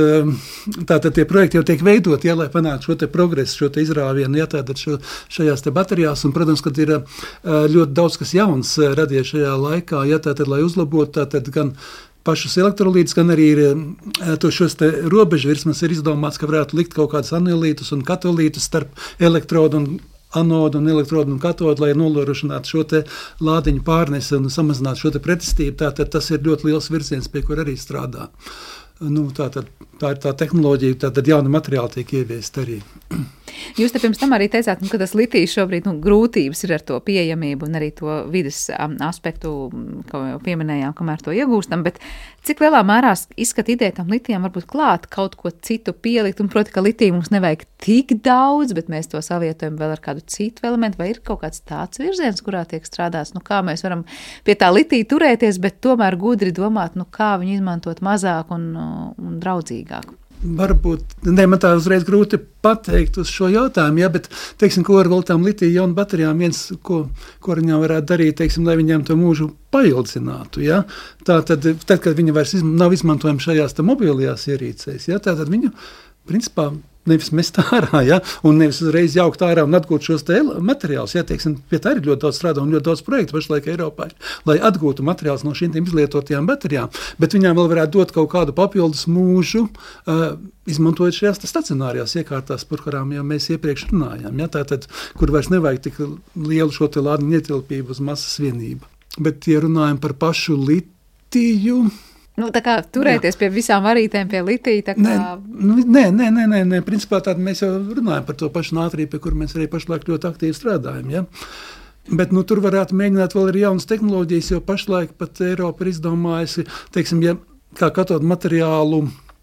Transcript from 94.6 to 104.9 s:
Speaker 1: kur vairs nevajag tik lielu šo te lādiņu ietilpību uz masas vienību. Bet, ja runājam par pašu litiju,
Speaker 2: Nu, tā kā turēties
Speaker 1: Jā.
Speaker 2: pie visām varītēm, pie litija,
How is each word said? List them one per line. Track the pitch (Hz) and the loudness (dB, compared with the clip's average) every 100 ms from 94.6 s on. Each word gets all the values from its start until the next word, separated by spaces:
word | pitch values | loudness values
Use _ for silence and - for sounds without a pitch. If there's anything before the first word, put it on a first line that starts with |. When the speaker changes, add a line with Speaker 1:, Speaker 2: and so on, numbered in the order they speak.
| 139 139 - - - - | -4 -6 -6 -16 -12 -2
Speaker 1:
kur | 156 | 2
vairs | 147 143 | 2 2
nevajag | 180 156 131 139 | 2 2 -2 -4
tik | - 147 151 - | -8 -8 -10 -14
lielu | - 151 160 160 | -8 -2 0 0
šo | 135 151 | 0 -2
te | 151 | 0
lādiņu | 143 151 143 165 | 0 0 2 0
ietilpību | 156 143 135 139 123 | 0 -6 -6 -8 -8
uz | 127 | -8
masas | 139 143 - - | -6 -6 -8 -4
vienību. | 143 120 113 127 - _ - - | -4 -4 -8 -10 -14 _ -14 -4
Bet, | 160 151 - | -2 -2 2
ja | 151 | 2
runājam | 160 160 151 143 | 2 2 0 0
par | 151 139 | -4 -2
pašu | 160 165 - 147 | -2 0 -2 0
litiju, | 135 165 - _ _ _ _ 254 233 214 214 247 226 - - _ _ - | 2 0 -2 _ _ _ _ 0 2 2 2 2 2 -2 -12 _ _ -8
Speaker 2:
Nu, | 226 | -2
tā | 226 | -2
kā | 240 226 - | 0 0 -2
turēties | 254 277 240 170 | 0 2 2 2
Speaker 1:
Jā. | - | 0
Speaker 2:
pie | 202 | 0
visām | 196 226 202 196 | 0 2 2 4
varītēm, | 233 220 208 190 | 2 2 0 -2
pie | 196 | -2
litija, | 180 240 - 214 202 | -2 -2 0 0 0